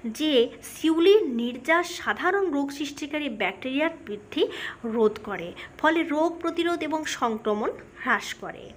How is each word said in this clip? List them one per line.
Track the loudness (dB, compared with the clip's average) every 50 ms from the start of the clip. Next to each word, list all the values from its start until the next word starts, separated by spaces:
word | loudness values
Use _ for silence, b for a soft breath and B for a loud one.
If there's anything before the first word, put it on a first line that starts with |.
| -6
যে | -8 -4 0 0 4 6 4 4 4 -2 -14 -18
শিউলির | -16 -10 0 2 2 4 6 8 8 8 8 6
নির্যাস | 4 0 -2 -2 -2 -4 -4 0 2 2 2 2 0 -6
সাধারণ | -6 -2 -2 -2 0 0 2 2 2 0 2
রোগ | 0 0 -2 -2
সৃষ্টিকারী | -4 -6 -8 -8 -6 -10 -8 -6 -4 -4 -4 -4
ব্যাকটেরিয়ার | -2 -2 -2 -2 -2 -4 -8 -4 0 0 0 0 -2 -6 -10
বৃদ্ধি | -10 -10 -10 -10 -8 0 0 0 B B B B B B B -8
রোধ | -4 2 4 4 4 2 -2 -8
করে, | -8 -8 -8 -8 -10 -10 B B B B
ফলে | 0 2 2 4 2 0
রোগ | 0 2 2 2 0 0 -2
প্রতিরোধ | -6 -4 -2 0 0 0 0 -2 -2
এবং | -4 -4 -4 -4
সংক্রমণ | -6 -4 -2 0 -2 -2 0 0 0 0 0 -2 -4 -4 -6 -14 -18 -16
হ্রাস | -6 0 0 0 0 0 -8 -10
করে। | -10 -10 -12 -12 -12 -16 -18 -20